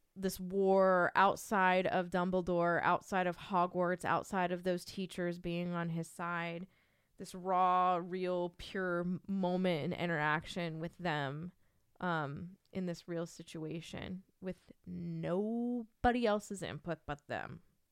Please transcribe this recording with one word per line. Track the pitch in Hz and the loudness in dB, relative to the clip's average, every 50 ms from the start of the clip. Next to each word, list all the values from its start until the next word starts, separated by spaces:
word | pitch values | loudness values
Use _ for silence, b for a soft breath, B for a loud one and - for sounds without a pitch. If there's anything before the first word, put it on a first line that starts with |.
| _ _ _ | _ _ _
this | 190 190 185 185 - | -4 -4 -4 -4 -4
war | 185 180 190 196 196 190 190 190 190 190 185 175 175 - - | -6 -4 0 2 4 6 6 8 8 8 6 6 4 4 6
outside | - 190 196 - - - - 220 190 185 185 185 185 185 | 6 6 6 4 0 -2 0 2 4 4 6 6 4 4
of | - - 185 180 175 | 2 2 0 0 0
Dumbledore, | 180 180 180 185 185 185 175 185 175 170 170 170 170 156 - | 0 0 0 2 2 0 2 2 2 4 4 4 4 4 4
outside | 170 175 - - - 208 185 180 | 2 2 2 0 -2 0 0 0
of | 180 170 | 0 -2
Hogwarts, | - - - 202 175 180 180 - 180 180 175 180 175 - | -4 -6 0 2 2 2 2 2 0 0 2 0 0 0
outside | 101 165 160 - - 208 190 180 175 | 0 0 0 0 -2 0 0 0 0
of | 185 175 180 | -2 -2 0
those | 185 175 180 - | 0 -2 -2 -4
teachers | - - 202 190 175 - 190 175 175 175 | -8 -8 -8 -8 -6 -6 -4 -4 -4 -4
being | 175 - 175 170 175 175 175 175 | -4 -6 -4 -4 -4 -4 -2 -2
on | 170 170 170 | -2 -2 -2
his | 165 165 165 | -4 -4 -6
side. | - - - 175 170 175 170 170 170 170 170 185 b b b b b b b b b b - | -6 -8 -8 -6 -4 -2 -2 -4 -4 -6 -8 -10 b b b b b b b b b b -16
This | 196 - - | -14 -12 -12
raw, | 185 175 190 185 180 185 180 180 180 180 185 180 175 180 | -6 0 2 4 6 6 6 6 4 4 4 2 2 0
real, | 175 180 185 185 180 180 180 175 175 - | -2 -4 -2 0 0 0 0 -2 -2 -6
pure | - - - - 196 185 180 175 175 | -10 -12 -6 -4 -2 0 0 0 0
m-, | 175 180 185 - - | 0 0 -2 -2 -2
moment | - 196 190 180 180 180 180 185 185 170 147 - | -2 0 0 2 2 2 2 2 2 2 2 0
and | 175 - | -2 -2
interaction | - 175 175 165 147 151 151 151 160 - - - 185 170 165 160 160 | -2 -2 0 0 2 2 2 2 0 -2 -4 -6 -4 -4 -4 -4 -6
with | 165 170 - | -8 -8 -8
them, | - 175 170 151 151 139 131 143 151 175 175 - _ _ _ _ _ _ _ _ - | -4 -2 -2 0 0 -2 -2 -4 -6 -10 -12 -14 _ _ _ _ _ _ _ _ -6
um, | 180 180 165 156 147 135 147 - 175 175 190 - _ _ | -2 -2 0 0 -2 -4 -6 -8 -10 -12 -14 -18 _ _
in | - 185 180 | -6 -6 -4
this | 175 170 - - | -4 -6 -8 -8
real | - 170 165 170 | -6 -6 -6 -6
situation | 170 - - 170 - - 165 156 156 156 165 165 - - - - - 185 185 - _ _ _ | -6 -10 -14 -16 -12 -10 -8 -8 -8 -8 -8 -10 -10 -10 -10 -8 -8 -10 -10 -12 _ _ _
with | 180 190 - - _ - - _ _ | -10 -10 -10 -10 _ -20 -20 _ _
nobody | 175 180 180 170 170 165 165 165 160 175 190 208 220 233 233 240 240 247 247 226 - _ _ - 240 233 247 233 | -12 -10 -8 -8 -6 -6 -4 -2 -2 -2 0 -2 -2 -2 -2 -2 -2 -4 -4 -6 -10 _ _ 2 2 4 4 2
else's | 214 208 214 - - 202 190 160 | 2 2 0 -2 -6 -8 -8 -6
input | 82 113 147 - 175 160 - _ | -6 -6 -6 -6 -6 -8 -6 _
but | - 143 - _ | -8 -10 -8 _
them. | - 120 82 - - - - - _ _ _ _ _ | -8 -6 -6 -6 -8 -12 -16 -20 _ _ _ _ _